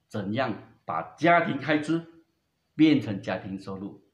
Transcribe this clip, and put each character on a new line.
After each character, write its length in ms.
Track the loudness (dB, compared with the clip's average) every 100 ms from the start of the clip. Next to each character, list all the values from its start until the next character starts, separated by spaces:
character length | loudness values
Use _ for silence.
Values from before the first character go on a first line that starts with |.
| _
怎 240 | -8 -4
样 200 | -2 -4 -6 -14 _
把 180 | -8 -6 -8 0
家 240 | 4 4
庭 140 | 4 -2
开 200 | -2 -2
支 260 | 0 -4 -4 -18 _ _ _ _ _
变 260 | 4 4 4
成 200 | 0 -6
家 180 | -6 -6
庭 200 | -6 -10
收 180 | -10 -12
入。 280 | -12 -16 _